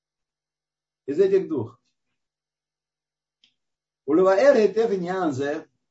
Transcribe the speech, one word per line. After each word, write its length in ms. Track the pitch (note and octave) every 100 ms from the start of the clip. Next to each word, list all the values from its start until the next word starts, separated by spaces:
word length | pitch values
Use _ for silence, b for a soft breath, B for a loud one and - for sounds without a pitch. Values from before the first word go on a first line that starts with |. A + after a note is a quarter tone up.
| _ _ _ _ _ _ _ _ _ _ -
Из 120 | D3
этих 300 | G3 F#3+ E3
двух. 320 | D3+ A2 - _ _ _ _ _ _ _ _ _ _ _ _ _ _ _ _ _ _ _ _ _ _
Улеваэр 520 | - D#3+ F#3+ F#3+ C4+ B3+
гетев 360 | G#3 G#3+ A3
иньян 400 | F#3+ F3 F#3+ E3+
зе, 360 | C3 C#3 D#3+ - _ _